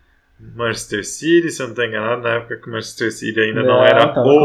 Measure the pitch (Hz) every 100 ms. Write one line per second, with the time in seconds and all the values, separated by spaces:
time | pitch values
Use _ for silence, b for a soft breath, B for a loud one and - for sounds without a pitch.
0 | _ _ _ _ 113 113 117 107 - 104
1 | 92 - 151 170 165 131 123 113 113 107
2 | 110 123 120 117 117 113 - 113 110 -
3 | 113 - 113 110 110 110 127 123 127 131
4 | 117 135 127 147